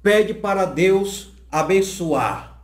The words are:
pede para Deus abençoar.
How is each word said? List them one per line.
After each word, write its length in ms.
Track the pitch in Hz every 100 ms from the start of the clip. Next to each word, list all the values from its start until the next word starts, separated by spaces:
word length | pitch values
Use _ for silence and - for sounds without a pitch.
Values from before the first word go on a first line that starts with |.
pede 300 | 202 214 208
para 320 | - 202 196
Deus 640 | 180 139 185 196 196 - - - -
abençoar. 1040 | 156 151 190 190 - 165 139 110 - - -